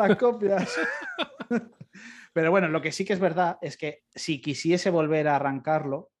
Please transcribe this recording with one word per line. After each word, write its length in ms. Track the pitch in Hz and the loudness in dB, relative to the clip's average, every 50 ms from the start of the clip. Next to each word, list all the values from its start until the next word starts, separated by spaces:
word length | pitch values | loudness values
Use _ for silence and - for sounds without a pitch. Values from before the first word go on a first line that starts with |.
| 214 196 | 6 4
las 80 | 208 | 4
copias. 640 | - 254 240 233 220 208 196 196 185 196 - - - - - - - - - - - 330 - - - - - | 4 4 2 2 2 0 2 2 0 0 -2 -2 -4 -4 -4 -6 -8 -10 -10 -8 -8 -8 -8 -10 -14 -6 -4
<laughs> 840 | 240 226 - - - _ - - _ - - - - - - - | -4 -4 -4 -6 -14 _ -20 -20 _ -20 -20 -20 -20 -20 -20 -4
Pero 180 | _ - 160 160 | _ 0 2 4
bueno, 180 | 180 196 180 160 | 4 4 4 2
lo 120 | 156 160 | 0 -2
que 120 | 139 156 | -2 -4
sí 120 | 143 - 190 | -4 -4 -2
que 80 | 196 | -2
es 80 | 208 180 | 0 0
verdad 380 | 190 175 160 180 180 170 180 - | 0 0 2 2 0 0 -2 -4
es 140 | 175 147 - | -8 -10 -10
que 260 | - 156 151 147 - _ _ _ | -8 -8 -8 -8 -10 _ _ _
si 260 | - - - 156 131 | -10 -6 -4 -4 -4
quisiese 500 | - 151 135 - - 165 175 175 - 202 | -4 -6 -6 -2 0 2 2 2 2 2
volver 380 | 175 165 156 151 160 156 151 151 | 2 2 2 2 2 2 2 2
a 80 | 143 | 2
arrancarlo, 720 | 139 139 139 139 135 - 156 156 156 147 139 135 151 - - _ _ | 2 0 -2 -2 -4 -2 0 0 0 0 -4 -6 -6 -8 -14 _ _